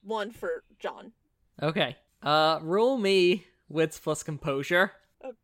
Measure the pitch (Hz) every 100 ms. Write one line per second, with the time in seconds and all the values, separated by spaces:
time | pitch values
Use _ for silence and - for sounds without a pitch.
0 | 202 220 202 226 208 - - 208 196 -
1 | - - _ _ _ - 147 160 131 -
2 | _ _ 143 151 156 156 160 196 240 269
3 | 196 190 180 180 - _ - 151 160 -
4 | 160 151 - 147 151 139 135 175 190 -
5 | _ _ 262 233